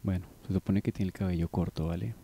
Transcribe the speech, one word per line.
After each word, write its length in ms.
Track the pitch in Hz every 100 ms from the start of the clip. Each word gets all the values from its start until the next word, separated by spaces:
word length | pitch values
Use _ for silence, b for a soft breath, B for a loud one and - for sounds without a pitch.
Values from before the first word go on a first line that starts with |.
bueno, 220 | 101 92 - - -
se 60 |
supone 300 | 92 - 98
que 80 | 107
tiene 160 | - 95
el 60 |
cabello 360 | - 95 87 82
corto, 380 | - 82 - 80
¿vale? 280 | 85 107 110